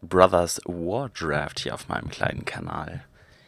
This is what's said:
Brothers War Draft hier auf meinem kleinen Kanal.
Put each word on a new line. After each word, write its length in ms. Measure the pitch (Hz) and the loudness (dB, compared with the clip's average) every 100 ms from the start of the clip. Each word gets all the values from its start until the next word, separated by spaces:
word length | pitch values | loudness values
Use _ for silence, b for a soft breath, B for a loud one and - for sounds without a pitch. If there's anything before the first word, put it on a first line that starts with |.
Brothers 600 | 87 92 92 90 85 - - | 2 8 8 8 2 -2 -6
War 440 | 87 85 113 131 | -6 -4 -4 -4
Draft 500 | - 82 76 - - | -6 -2 -2 -2 -6
hier 160 | - - | -8 -8
auf 120 | - | -6
meinem 220 | - - | -6 -6
kleinen 340 | - - - | -4 -4 -4
Kanal. 640 | - - - - - - - b b b | -8 -8 -8 -8 -8 -12 -14 b b b